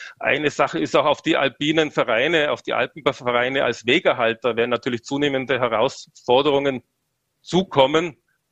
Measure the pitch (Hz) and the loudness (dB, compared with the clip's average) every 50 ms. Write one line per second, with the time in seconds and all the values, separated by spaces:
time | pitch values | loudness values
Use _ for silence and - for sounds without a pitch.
0 | - - - - - 117 123 143 151 143 - - 143 131 - 160 151 - - 151 | -18 -18 -12 -4 -2 0 0 2 0 0 0 0 0 0 0 -2 -2 0 2 2
1 | 135 151 135 - - 156 165 131 139 135 123 - 147 151 156 160 156 143 - 156 | 4 2 0 0 0 0 0 2 0 -2 -2 -2 -2 0 2 2 0 0 0 -2
2 | 127 120 113 113 135 165 170 156 147 143 120 - - - 120 117 123 - - 160 | 0 2 2 0 2 2 2 2 2 0 -2 -4 -4 -4 -2 -2 -2 -4 -4 -4
3 | 123 147 131 - 131 123 120 120 123 127 135 143 135 120 113 - 110 117 127 - | -4 -4 -2 -2 -2 -2 0 0 0 0 0 0 0 -2 -2 -2 0 0 2 2
4 | - 180 135 127 117 113 113 - - 123 110 113 117 123 120 113 - 131 120 117 | 2 2 0 2 0 -2 -2 -2 -2 -2 0 0 0 0 0 -2 -2 -4 -6 -6
5 | - - 143 139 147 143 135 131 131 117 135 120 127 117 113 107 120 135 - - | -6 -6 -4 -2 0 0 0 -2 -2 -2 -2 0 0 0 0 2 0 0 -2 -6
6 | - - _ - - - 123 131 143 151 139 139 139 139 131 117 - _ _ _ | -20 -20 _ -8 -2 2 2 4 4 4 2 2 0 0 -4 -4 -8 _ _ _
7 | _ _ _ _ _ _ _ _ _ - 160 180 185 - - 143 135 135 151 160 | _ _ _ _ _ _ _ _ _ -2 0 0 0 0 0 0 0 2 0 -2
8 | 180 165 131 _ _ _ _ _ _ _ | -2 -4 -8 _ _ _ _ _ _ _